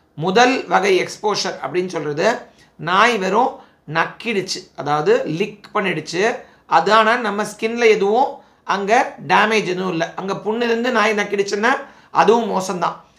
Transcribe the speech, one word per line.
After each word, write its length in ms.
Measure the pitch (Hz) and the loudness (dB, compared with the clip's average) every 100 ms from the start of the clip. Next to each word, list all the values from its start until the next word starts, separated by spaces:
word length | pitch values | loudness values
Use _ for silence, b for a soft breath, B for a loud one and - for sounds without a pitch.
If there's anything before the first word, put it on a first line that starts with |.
| b - | b -6
முதல் 400 | 175 190 254 262 175 | 0 4 4 2 0
வகை 220 | 185 196 180 165 | 0 2 2 0
exposure 520 | - 208 190 185 - | -4 -2 -2 -4 -6
அப்படின்னு 320 | - 170 185 170 | -4 -4 -4 -4
சொல்றது, 300 | 147 147 202 240 - b b b | -4 0 0 0 -8 b b b
நாய் 380 | 156 190 233 220 | -2 2 2 2
வெறும் 320 | 190 208 262 - B B - 165 | 0 2 0 -2 B B -6 -2
நக்கிடுச்சு, 600 | 165 - 226 202 - 185 - - | -2 -4 -4 -4 -4 -8 -12 -10
அதாவது 320 | 139 147 165 254 269 160 | -4 0 2 2 0 -2
lick 340 | 208 - - 208 | -4 -6 -8 -4
பண்ணிடுச்சு, 480 | 196 160 - 190 220 - B B B 156 | -2 -4 -4 -2 -2 -2 B B B 2
அதான 420 | 185 220 214 247 214 | 4 4 4 2 -2
நம்ம 160 | 202 208 | -4 -6
ஸ்கின்ல 320 | - 226 240 233 190 | -4 -4 0 2 2
எதுவும் 320 | 196 226 269 - b b - | 2 2 0 -4 b b -4
அங்க 180 | 196 196 240 - - 139 | -2 2 2 2 -6 -2
damage 400 | 185 214 220 190 | 2 2 0 0
எதுவும் 220 | 175 185 | -4 -2
இல்ல. 120 | 165 - - | -4 -6 -6
அங்க 140 | 190 196 | -6 -6
புண்ணுலேருந்து 460 | 202 226 240 233 247 233 | -4 -2 0 0 0 0
நாய் 160 | 214 208 | 0 0
நக்கிடுச்சுன்னா 520 | 202 202 202 208 233 277 - B B 143 | -2 -2 -2 0 0 0 -4 B B 2
அதுவும் 320 | 180 233 214 | 4 4 2
மோசம்தான். 460 | 190 185 185 170 - b | -4 -4 -4 -4 -6 b